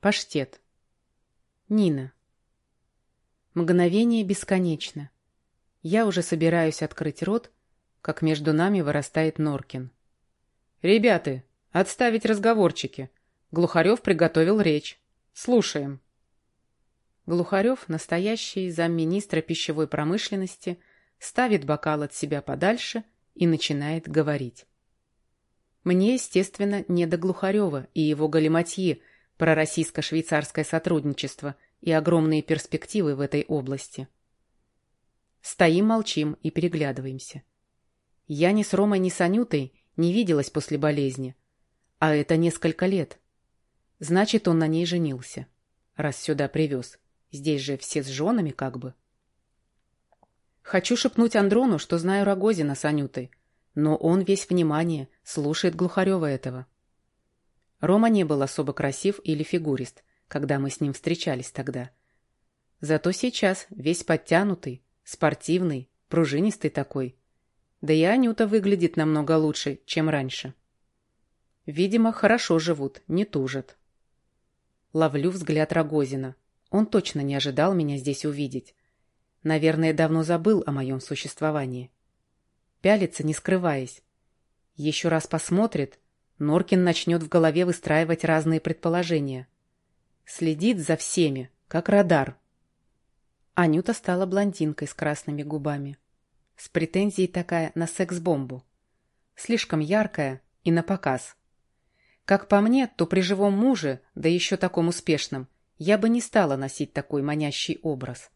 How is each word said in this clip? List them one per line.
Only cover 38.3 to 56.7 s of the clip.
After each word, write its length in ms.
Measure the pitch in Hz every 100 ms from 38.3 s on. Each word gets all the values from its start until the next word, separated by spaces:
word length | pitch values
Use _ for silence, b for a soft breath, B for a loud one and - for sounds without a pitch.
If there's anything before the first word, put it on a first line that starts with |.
| 147 170
ни 120 | 214
с 100 | 202
Ромой, 260 | 190 208 196
ни 100 | 185
с 120 | -
Анютой 520 | 175 208 240 151 131 _ _ -
не 160 | 170
виделась 380 | 196 202 151 135
после 280 | 156 - 151
болезни, 580 | 151 147 139 131 131 - _ _ _ _ _ _
а 160 | 156
это 220 | 151 147 165
несколько 500 | 170 160 170 160 185
лет. 340 | 190 147 - _ _ _ _ _ _ _ _
Значит, 480 | 147 175 214 220 180
он 120 | 170
на 80 | 156
ней 180 | 160 170
женился, 600 | 175 160 127 123 - 131 _ _ _ _ -
раз 260 | 151 131
сюда 280 | - 147 139
привез. 500 | 156 156 135 120 - _ _ _
Здесь 300 | 143 143 143
же 160 | 135 135
все 260 | - 151
с 40 | 135
женами 440 | 131 165 240 165
как 280 | - 135 127
бы. 140 | 127 - _ _ _ _ _ _ _ _ _ _ _ _ _ _ _ _
Хочу 360 | - 190 185 240
шепнуть 380 | 262 - 233 226
Андрону, 440 | 202 208 262 165
что 180 | - 170
знаю 280 | 170 196 196
Рогозина 500 | 196 202 196 147 135
с 100 | 151
Анютой, 460 | 147 139 - 127 _ _ _ _ -
но 200 | 151 156
он 260 | 165 180
весь 280 | 185 196 -
внимание, 600 | 180 160 151 170 156 131 _
слушает 520 | - - 143 156 185 165
Глухарева 500 | 180 - 185 190 156
этого. 420 | 135 131 127 127